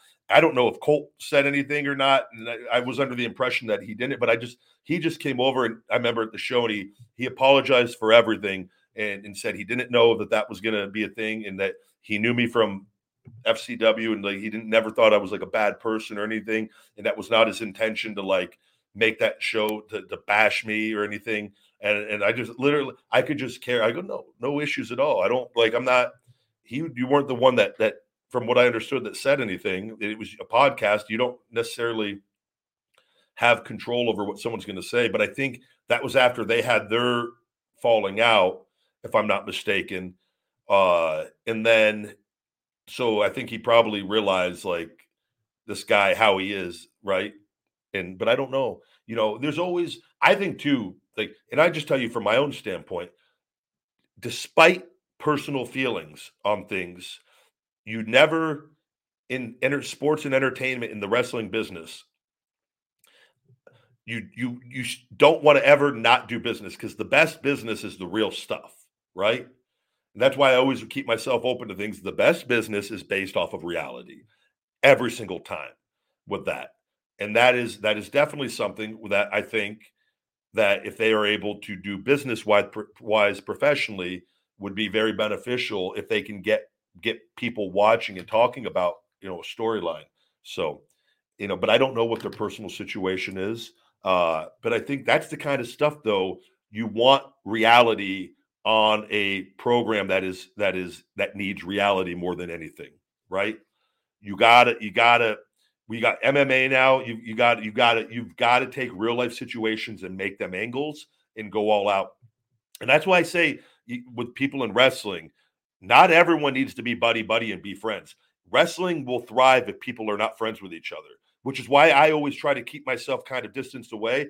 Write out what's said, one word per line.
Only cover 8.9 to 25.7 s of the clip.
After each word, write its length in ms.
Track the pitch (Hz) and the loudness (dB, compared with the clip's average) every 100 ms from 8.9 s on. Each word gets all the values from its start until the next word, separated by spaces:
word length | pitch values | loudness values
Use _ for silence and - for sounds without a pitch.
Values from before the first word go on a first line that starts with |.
| 110 | -8
and, 300 | 107 98 104 | -8 -8 -14
and 100 | 98 | -10
said 200 | 117 98 | -8 -8
he 80 | |
didn't 260 | 95 120 127 | -6 -6 0
know 260 | 120 117 104 | 4 6 4
that 140 | 104 | 0
that 180 | 110 104 | -2 -2
was 140 | 98 | -6
gonna 260 | 110 107 101 | -4 -2 -4
be 160 | 104 | -4
a 60 | 101 | -6
thing 340 | - 110 110 | -6 -6 -6
and 160 | 104 95 | -8 -4
that 140 | 98 - _ _ | -4 -6 _ _
he 160 | - 104 | -6 -2
knew 160 | 117 | 0
me 140 | 120 117 | 0 0
from 400 | 120 104 98 - _ _ _ - 110 | 2 0 -2 -14 _ _ _ -20 -6
F 140 | 117 113 | -2 -2
C 180 | - 120 | -4 0
W 360 | 139 117 110 | 2 2 0
and, 120 | 101 | -4
like, 140 | 101 98 | -4 -6
he 100 | 107 | -8
didn't, 220 | 113 110 | -8 0
never 200 | 113 110 | 0 0
thought 220 | 110 110 | 2 4
I 60 | 104 | 4
was, 140 | 95 | 2
like, 100 | 98 | -8
a 40 | 92 | -6
bad 340 | 110 104 - | -2 -2 -2
person 360 | 113 110 - 104 | -4 -6 -6 -8
or 80 | |
anything. 460 | 107 110 104 110 110 _ _ - | -6 -6 -4 -4 -6 _ _ -8
And 80 | |
that 140 | 104 104 | -6 -6
was 120 | 101 | 0
not 160 | 113 110 | 4 4
his 140 | 92 | 2
intention 540 | 107 95 110 104 110 | -10 -4 -4 -4 -8
to, 80 | 101 | -6
like, 360 | 95 95 90 _ _ _ _ | -2 -2 -2 _ _ _ _
make 240 | 101 110 107 | -2 0 2
that 160 | 110 - | -2 -2
show 420 | - 110 107 107 - | -4 -2 -2 -4 -8
to, 160 | 104 95 | -12 -10
to 100 | 98 - | -10 0
bash 380 | 104 107 - | 2 2 0
me 300 | 110 107 110 | -4 -4 -4
or 100 | 104 | -4
anything. 480 | 104 104 113 107 101 _ _ _ | -4 -6 -6 -6 -6 _ _ _
And, 160 | 104 104 | -2 -2
and 200 | 104 104 | -4 -2
I 80 | 101 | 0
just 260 | 120 120 117 | 0 -4 -2
literally, 360 | 139 147 131 131 _ | 0 0 -2 -10 _
I 100 | 120 | 0
could 160 | 127 147 | 0 -2
just 240 | 127 - | -8 -8
care. 220 | - 120 | -4 0
I 80 | 110 | 0
go, 100 | 135 | -2
"No, 240 | 196 - - _ | -8 -12 -14 _
no 200 | 123 143 | -6 -4
issues 320 | 143 - 113 | -4 -6 -6
at 60 | 127 | -2
all. 240 | 147 107 | 0 0
I 60 | 95 | 0
don't, 220 | 127 120 | 0 -2
like, 200 | 117 113 | 2 2